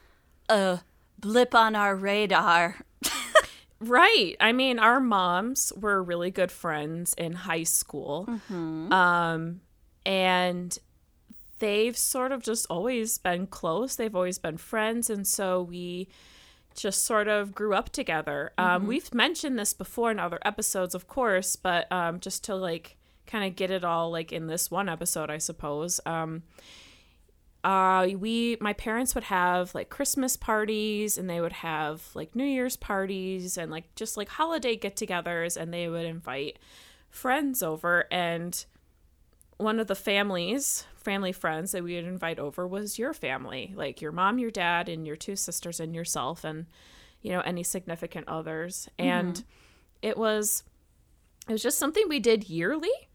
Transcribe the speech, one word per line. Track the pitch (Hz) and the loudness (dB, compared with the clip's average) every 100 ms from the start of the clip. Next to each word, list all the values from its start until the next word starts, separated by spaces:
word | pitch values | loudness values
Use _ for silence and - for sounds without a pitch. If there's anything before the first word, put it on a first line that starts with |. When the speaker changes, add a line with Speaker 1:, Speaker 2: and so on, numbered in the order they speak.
| _ _ _ _ - | _ _ _ _ 2
Speaker 1:
a | 214 190 180 - _ _ - | 4 4 0 -4 _ _ -8
blip | 202 240 247 240 | 2 4 8 8
on | 220 | 6
our | 214 202 190 | 6 2 2
radar. | 196 208 202 175 196 170 170 - - _ | 2 2 6 6 8 6 6 0 -16 _
<laughs> | - - - 208 - - - _ | -4 -4 6 6 6 -4 -20 _
Speaker 2:
Right. | 226 247 381 440 175 - | 4 8 10 8 4 4
I | 214 | 4
mean, | 254 262 240 | 4 2 6
our | 220 254 | 6 6
moms | 254 196 180 180 226 277 - - | 6 4 4 2 0 -2 -2 -2
were | 208 196 | 0 2
really | 175 175 175 | 0 -2 -2
good | 190 180 | 0 0
friends | - 170 151 151 165 175 | 0 -4 -2 -4 -4 -4
in | - 170 | -2 -4
high | 175 185 165 | -4 -4 -2
school. | 160 - - 143 - 147 226 | 0 -2 -2 -8 -4 -4 -4
Speaker 1:
Mm-hmm. | 226 - 180 160 160 165 | -8 -6 -4 -4 -4 2
Speaker 2:
Um, | 185 180 175 165 160 165 180 - _ _ _ | 6 6 4 2 0 -4 -8 -16 _ _ _
and | 190 190 185 180 180 180 180 - _ _ _ _ _ - - - | -2 2 4 4 2 -2 -6 -10 _ _ _ _ _ -20 -20 -4
they've | 214 208 233 233 | 0 2 2 2
sort | - 262 254 | -2 0 0
of | 262 | -2
just | 226 - - | -2 -2 -2
always | 170 233 240 220 - | -2 0 0 0 -2
been | 185 175 185 | 0 0 -4
close. | - 165 170 254 | -4 -2 0 -2
They've | - 220 185 | -2 -2 0
always | 180 185 | -2 -2
been | 170 165 | -6 -8
friends. | - 226 220 233 233 | -4 -2 0 0 -2
And | 202 | -2
so | 196 - 190 185 | -2 -2 0 0
we | 175 175 175 180 190 - - - - - _ | -2 -8 -8 -8 -10 -14 -20 -20 -20 -20 _
just | - 202 - | -6 -2 0
sort | - 214 208 | 2 2 4
of | 208 202 | 2 0
grew | - 214 | -4 0
up | 196 - | 0 0
together. | - 233 156 151 143 147 - | -4 -2 -2 -2 -4 -4 2
Um, | 185 180 | 4 4
Speaker 1:
Mm-hmm. | 202 | 2
Speaker 2:
we've | 269 - | -2 -2
mentioned | 240 269 320 294 240 | 2 2 2 -2 -2
this | 208 | -2
before | - 185 - 233 | -4 -6 -2 0
in | 208 | 0
other | 170 170 | -2 -2
episodes, | - 208 214 196 180 175 | -4 -2 -2 -2 -2 -6
of | - | -6
course, | 269 240 185 190 | 0 2 2 0
but, | - 185 175 - | -2 0 0 0
um, | 185 170 175 | -2 -2 -4
just | 190 - - | -8 -8 -6
to, | 190 | -4
like, | 185 165 - - _ _ - | -4 -4 -8 -20 _ _ -8
kinda | 220 196 | -4 -4
get | 175 185 | -2 -2
it | 190 | 0
all, | 170 165 170 | 0 0 0
like, | 165 160 | -4 -6
in | 160 160 | -6 -4
this | 170 - | -4 -2
one | 175 196 | -2 -2
episode, | 160 175 170 151 | -2 -4 -2 -4
I | 156 | -4
suppose. | - 160 151 147 175 - | -6 -6 -6 -4 -2 -4
Um, | 165 165 160 160 - - - - - - _ _ _ _ _ _ | -2 -4 -4 -8 -12 -20 -20 -20 -20 -20 _ _ _ _ _ _
uh, | 180 190 185 185 185 196 | 2 4 6 6 4 0
we, | 220 233 233 226 | -2 0 0 0
my | 208 | -2
parents | 202 226 226 262 | -2 -2 -2 0
would | 254 | -2
have, | - 185 180 180 180 | 0 2 4 2 0
like, | - - | -4 -8
Christmas | - 277 285 254 - | -4 -2 0 0 -2
parties, | - 214 214 214 214 208 214 - | 0 0 2 0 0 0 -2 -2
and | 185 | -2
they | 170 | -2
would | 170 | -4
have, | 175 165 156 151 160 - | -4 -4 -2 -4 -6 -12
like, | - 160 233 | -12 -8 -4
New | |
Year's | 277 262 254 - | -2 0 -2 -4
parties | - 196 190 196 185 185 180 180 | -4 -2 -2 -4 -4 -6 -6 -6
and, | 160 | -6
like, | 160 - - | -10 -12 -10
just, | 220 214 | -8 -6
like, | 202 | -8
holiday | - 330 320 240 220 | -2 -2 0 0 -2
get-togethers, | 196 - 208 180 170 170 170 170 | -4 -6 -4 -2 -2 -2 -2 -4
and | 165 | -6
they | 175 170 | -6 -4
would | 165 165 | -4 -6
invite | 165 139 135 143 - - - - - _ | -8 -8 -6 -8 -10 -20 -20 -20 -20 _
friends | - 262 269 285 254 | -6 0 2 0 -2
over. | 165 156 175 175 - | -4 -2 2 2 2
And | 180 170 170 175 - - _ _ _ _ _ _ _ _ - | 0 0 -2 -4 -8 -12 _ _ _ _ _ _ _ _ -4
one | 214 226 | 0 0
of | 220 | 0
the | 190 | -2
families, | - 202 202 180 175 269 277 - - - | 2 2 4 2 2 0 0 -2 -6 -8
family | 214 196 185 | -4 -2 -2
friends | 185 170 156 185 | -2 -2 -2 -2
that | 185 | -4
we | 175 175 | -4 -6
would | |
invite | 170 185 165 160 | -6 -6 -4 -4
over | 143 - 180 | -6 -4 -4
was | 196 208 - | -4 -6 -4
your | 262 | -4
family, | 302 135 135 160 123 - | -4 -6 -6 -6 -10 -10
like, | 95 143 - | -8 -8 -6
your | 151 | -8
mom, | 165 190 247 | 0 2 2
your | 233 | -2
dad, | 202 175 170 180 | 0 0 0 -2
and | 160 | -6
your | 156 156 | -8 -8
two | - | -8
sisters | 196 - 170 175 170 | -6 -6 -6 -8 -8
and | 160 165 | -8 -6
yourself, | 170 151 127 165 | -4 -2 -4 -6
and, | 160 156 165 - - - - _ | -8 -10 -12 -18 -20 -20 -20 _
you | 214 | -4
know, | 180 | -4
any | - 175 | -2 -4
significant | 180 190 175 165 170 170 - | -4 -6 -8 -8 -8 -10 -8
others. | 160 160 160 175 - - - | -8 -6 -6 -8 -10 -12 -2
And | 180 180 180 | 0 2 0
Speaker 1:
Mm-hmm. | 175 - _ - _ _ _ | -4 -12 _ -20 _ _ _
Speaker 2:
it | 220 208 | -4 0
was, | 220 214 208 - - _ _ _ _ _ _ _ - | 0 2 0 -2 -6 _ _ _ _ _ _ _ -6
it | |
was | 220 | -2
just | 233 - | 0 0
something | 285 403 392 | 0 2 2
we | 285 | 2
did | 226 220 208 | 4 4 2
yearly. | 165 175 311 349 539 - | -2 -2 0 -2 -4 -6